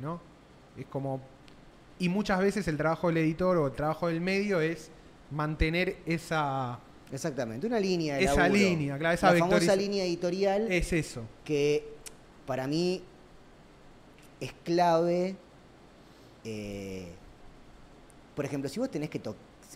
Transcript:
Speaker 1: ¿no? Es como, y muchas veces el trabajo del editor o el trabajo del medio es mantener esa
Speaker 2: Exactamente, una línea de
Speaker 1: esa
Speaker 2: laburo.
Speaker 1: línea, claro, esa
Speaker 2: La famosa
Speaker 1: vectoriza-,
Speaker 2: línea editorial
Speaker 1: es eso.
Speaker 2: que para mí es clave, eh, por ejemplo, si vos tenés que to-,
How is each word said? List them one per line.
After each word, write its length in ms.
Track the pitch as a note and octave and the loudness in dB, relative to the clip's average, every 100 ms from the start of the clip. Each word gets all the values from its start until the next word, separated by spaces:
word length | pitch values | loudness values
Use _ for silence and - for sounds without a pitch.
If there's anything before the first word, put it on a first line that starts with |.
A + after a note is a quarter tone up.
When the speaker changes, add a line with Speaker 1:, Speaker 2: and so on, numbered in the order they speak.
Speaker 1:
¿no? 200 | C#3 E3+ - - - - - - | -10 -10 -14 -20 -20 -20 -20 -16
Es 100 | - | -10
como, 340 | C#3 C3+ C3+ C3 - - - - - - - | -6 -6 -8 -10 -20 -20 -20 -20 -20 -18 -2
y 100 | F3+ | 0
muchas 320 | F#3+ G#3 F#3 | 0 0 2
veces 260 | G3 G#3 E3+ | 2 0 -2
el 80 | D3+ | 0
trabajo 300 | D#3 D#3+ F3 | 0 2 2
del 100 | E3 | 2
editor 380 | D#3+ D#3+ F#3 F3 | 2 2 2 4
o 80 | C#3 | 2
el 60 | |
trabajo 340 | C3 D3+ D#3 E3+ | 0 -4 -2 -2
del 120 | E3 | -2
medio 380 | F3+ G3 G#3 F3+ | 0 0 0 0
es 300 | D#3+ E3 - - - - - | 0 -2 -10 -20 -20 -20 -10
mantener 680 | C#3+ D3+ D3+ D#3+ E3+ F#3 G3 - | -4 -2 0 2 2 0 -2 -4
esa 720 | E3 - D#3+ D3 C3+ B2+ A#2+ - - - | -4 0 0 0 -2 -4 -8 -14 -20 -12
Speaker 2:
Exactamente, 540 | C3+ E3+ C3 A#2 A2+ A3 | -6 -6 -4 -4 -4 -2
una 120 | A#3+ | 0
línea 360 | G3 F3 D#3 C#3 | 2 0 0 0
de 80 | |
Speaker 1:
esa 120 | - C#3+ F3+ | 2 4 4
Speaker 2:
laburo. 60 | |
Speaker 1:
línea, 420 | G3+ G3 E3 C#3+ C#3 | 6 4 2 -2 0
claro, 180 | E3 | 0
esa 180 | F3 F#3+ | 4 6
Speaker 2:
La 60 | F3 | 6
famosa 200 | F3 G3+ | 6 4
Speaker 1:
vectoriza-, 180 | E3+ G3 | 4 2
Speaker 2:
línea 280 | G3+ G3+ | 2 -2
editorial 680 | F3+ E3+ F3 F#3 G3 G3+ A3+ | -2 -2 -2 0 2 2 2
Speaker 1:
es 200 | F3+ - | 0 0
eso. 300 | F3 C#3+ B2 A2+ - | 0 -2 -8 -14 -14
Speaker 2:
que 480 | - D3 D3 D3+ - - - - - - - | -4 2 2 2 -2 -16 -18 -20 -20 -18 -8
para 200 | B2+ C3 | -4 -2
mí 340 | D#3 F3 F#3 - - - - - - - - - - - - - - | 0 0 -2 -8 -20 -20 -20 -20 -20 -20 -20 -20 -20 -20 -20 -20 -14
es 120 | C3 - | -14 -12
clave, 680 | - E3+ F3 E3 F3 F3 F#3 F#3+ - - - - - - - - - - | -2 2 4 4 4 2 0 -6 -16 -20 -20 -20 -20 -20 -20 -20 -20 -16
eh, 640 | A2+ G#2+ G#2 G2+ G2 F#2 F2 E2+ - - - - - - - - - - - - | -10 -10 -8 -8 -8 -10 -12 -16 -20 -20 -20 -20 -20 -20 -20 -20 -20 -20 -16 -8
por 80 | |
ejemplo, 260 | C#3 C#3 C3+ | -6 -4 -6
si 80 | G#3+ | -6
vos 100 | C4 | -6
tenés 200 | D#3+ D3+ | -4 -6
que 80 | C#3+ | -8
to-, 160 | A2 G2+ - - - | -10 -12 -16 -20 -20